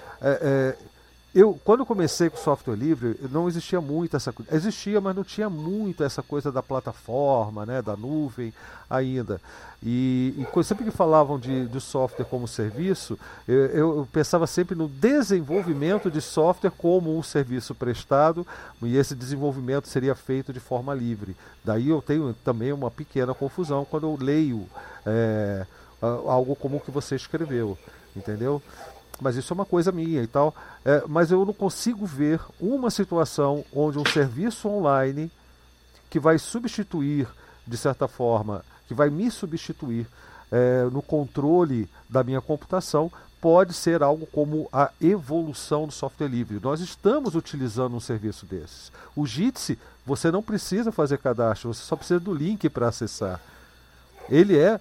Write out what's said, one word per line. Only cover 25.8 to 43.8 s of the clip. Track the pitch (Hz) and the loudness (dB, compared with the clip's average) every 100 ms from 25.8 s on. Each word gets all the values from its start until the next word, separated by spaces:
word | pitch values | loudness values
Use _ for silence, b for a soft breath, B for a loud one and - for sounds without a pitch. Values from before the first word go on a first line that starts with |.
| b - | b -4
a-, | 117 | -2
algo | 120 - 127 131 139 | -2 0 0 0 -2
como | 139 143 | -4 -6
o | |
que | - | -6
você | 139 - 131 | -6 -4 -6
escreveu, | - 160 160 123 110 95 B B B 98 | -4 -6 -4 -2 -2 -6 B B B -12
entendeu? | 98 107 123 147 - B B B - - | -8 -4 -2 -2 -6 B B B -20 -6
Mas | 131 123 | -4 -2
isso | - | -4
é | 175 | -6
uma | 196 | 0
coisa | 175 170 | 2 2
minha | 180 165 160 | 0 -2 -2
e | 117 | 0
tal. | 139 147 - B B - | 2 2 0 B B 2
É, | 143 - | 2 2
mas | 151 165 | 2 4
eu | 185 196 | 4 2
não | |
consigo | 214 196 - 226 220 196 | 0 -2 -2 -4 -4 -6
ver | 135 147 160 - - | -2 0 0 -4 -6
uma | 180 277 247 | -2 0 0
situação | - 196 170 156 - 143 147 - | 0 0 2 0 2 0 0 -4
onde | 139 151 147 | 0 0 0
um | 143 | -2
serviço | 156 139 120 220 233 214 | 0 0 0 -6 -4 -4
online | 208 156 135 135 139 160 - b b b _ _ - _ | 0 2 2 2 -2 -8 -12 b b b _ _ -20 _
que | 160 | 2
vai | 147 160 | 4 4
substituir, | - 233 240 - 208 170 143 147 127 - b b - | 2 -6 -6 -6 -4 -2 0 0 -2 -6 b b -12
de | 117 | -4
certa | 143 131 135 | -2 0 -2
forma, | - 120 113 107 101 - b - | 0 2 2 0 -6 -10 b -8
que | |
vai | 120 147 | 2 2
me | 147 233 | 2 -2
substituir, | - 185 160 - 160 143 117 113 B B B B | -4 -6 -8 -8 -10 -6 -4 -6 B B B B
é, | 117 123 127 123 | 2 4 4 2
no | 131 | -2
controle | - 156 135 - 143 175 170 123 101 b - | -2 -2 -2 -2 4 4 4 0 -4 b -2
da | 127 | 0
minha | 123 131 | 0 -2
computação, | - 151 - 185 - 151 160 B B _ | -2 -6 -4 -4 0 0 0 B B _
pode | 170 170 185 | 6 6 6
ser | 170 | 2